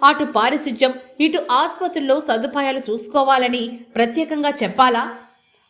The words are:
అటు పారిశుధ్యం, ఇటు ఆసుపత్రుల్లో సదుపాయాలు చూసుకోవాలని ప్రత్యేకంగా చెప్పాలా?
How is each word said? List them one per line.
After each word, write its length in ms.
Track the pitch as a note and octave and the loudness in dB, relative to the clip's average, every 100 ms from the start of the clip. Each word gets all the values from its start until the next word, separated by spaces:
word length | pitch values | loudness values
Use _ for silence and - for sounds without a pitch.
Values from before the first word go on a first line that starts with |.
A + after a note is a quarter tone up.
అటు 200 | C#4+ D4 | 2 2
పారిశుధ్యం, 680 | D4 - A#3 D4 D4 A#3 C4 B3+ - - | 0 0 0 0 -4 0 0 0 -12 -2
ఇటు 180 | D#4 D#4+ C#4+ | 0 0 0
ఆసుపత్రుల్లో 720 | B3+ E4 - F4+ F4+ C#4 C#4 | 0 0 -2 -6 -4 0 0
సదుపాయాలు 580 | D4+ A3+ C4+ C#4+ C4+ C4 | 2 -2 -2 -4 -2 -4
చూసుకోవాలని 1000 | C4 A3+ A#3 C#4+ C4+ C4 B3+ B3 A#3 - - - | -6 -8 -2 0 4 4 2 -2 -4 -10 -10 -2
ప్రత్యేకంగా 560 | A#3 C4+ D#4 D4+ D4 C#4+ | 0 0 -4 -2 -2 0
చెప్పాలా? 520 | G3 A3 B3+ A#3 C#4+ - - _ _ _ _ | -4 2 4 4 -4 -10 -20 _ _ _ _